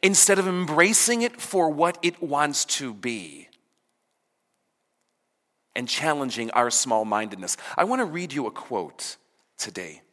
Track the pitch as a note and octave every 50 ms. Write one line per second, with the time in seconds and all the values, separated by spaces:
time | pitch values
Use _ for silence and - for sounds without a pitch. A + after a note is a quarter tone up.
0 | F#3 F#3+ G3+ - - - G3 F#3+ F#3 F#3 F#3 F3+ F3+ D#3 D3+ D3+ E3+ G3 A3 -
1 | - - A#3+ A#3 A#3 A#3+ A#3 - - - - F#3+ E3+ D#3+ D3+ D3 E3 F3 F3 -
2 | - F3 F3 - F3 D3+ C#3+ C#3+ D3 D3 C#3+ - - - - - C#3 B2+ A2 G2+
3 | F#2 B2 A#2 G#2+ F2+ D#2 C#2+ D2 C#2 - _ _ _ _ _ _ _ _ _ _
4 | _ _ _ _ _ _ _ _ _ _ _ _ _ _ _ _ _ _ _ _
5 | _ _ _ _ _ _ _ _ _ _ _ _ _ _ _ - B2 A#2 - B2
6 | E3+ D#3+ D3+ C#3+ C#3 B2+ A2 A2+ A#2 A2+ - A#2+ A#2+ A#2+ A#2 - - C3 A2+ A2
7 | A2 G#2+ G#2 G#2 A2 G#2+ G#2+ F#2+ F2+ F2 - - - - - - F3 G3+ B3 C4
8 | A#3+ F3 D3+ E3+ F3+ E3 C#3 D3 C3 G2+ - - - - B2 G2+ F2 D2 - -
9 | - - - _ _ _ _ _ _ _ _ - - G#2+ F2 F#2+ F2+ E2 D2+ C#2+
10 | _ _